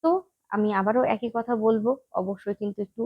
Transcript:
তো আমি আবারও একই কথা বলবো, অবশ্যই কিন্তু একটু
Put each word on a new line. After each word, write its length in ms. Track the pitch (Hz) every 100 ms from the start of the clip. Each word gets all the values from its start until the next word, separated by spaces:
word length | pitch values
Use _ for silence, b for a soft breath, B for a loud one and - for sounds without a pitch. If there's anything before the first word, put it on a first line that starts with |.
তো 80 | 320 359 - _ _
আমি 200 | 208 214
আবারও 280 | 196 196 233
একই 280 | - 220 240
কথা 220 | 233 233 233
বলবো, 340 | 220 226 214 269 _
অবশ্যই 420 | 185 185 196 -
কিন্তু 240 | 202 208 202
একটু 200 | 202 -